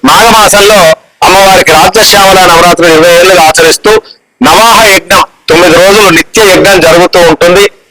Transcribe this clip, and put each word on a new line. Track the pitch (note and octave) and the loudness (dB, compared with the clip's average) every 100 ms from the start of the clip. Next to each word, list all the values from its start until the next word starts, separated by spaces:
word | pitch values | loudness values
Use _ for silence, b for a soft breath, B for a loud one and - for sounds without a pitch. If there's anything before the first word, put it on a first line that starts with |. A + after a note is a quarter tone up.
| - | 0
మాఘమాసంలో | - A3+ A3+ G3+ G3+ G3+ G#3 E3 - _ _ - | 0 0 0 0 0 0 2 0 -2 _ _ -2
అమ్మవారికి | F#3+ F#3+ F#3 E3 D#3 | 0 0 0 0 0
రాజ్యశ్యామల | - A3 G#3 G#3 G3 F#3 F3+ | 0 -2 -2 0 0 0 0
నవరాత్రులు | E3+ F3 E3+ E3+ D#3 | 0 0 0 0 2
ఇరవై | E3+ E3+ | 2 2
ఏళ్ళుగా | F3+ F#3 D#3+ | 0 0 0
ఆచరిస్తూ | D#3 E3 - - - B B _ _ B2+ | 0 -2 -2 -2 -2 B B _ _ -2
నవాహ | - A3+ A3+ A3 | 0 0 0 0
యజ్ఞం | F#3+ - F#3+ E3 _ - | -2 -2 -4 -4 _ -4
తొమ్మిది | D#3+ F3 E3 | -2 0 0
రోజులు | F#3+ G3+ G3+ E3 | 0 0 0 -2
నిత్య | - - G#3 | -4 -2 0
యజ్ఞం | F3 G3 F#3+ E3 | 0 0 0 0
జరుగుతూ | E3+ F3 F3+ E3+ | 0 0 0 0
ఉంటుంది. | D#3 F3 F#3 G3+ - _ | 0 0 0 -2 -6 _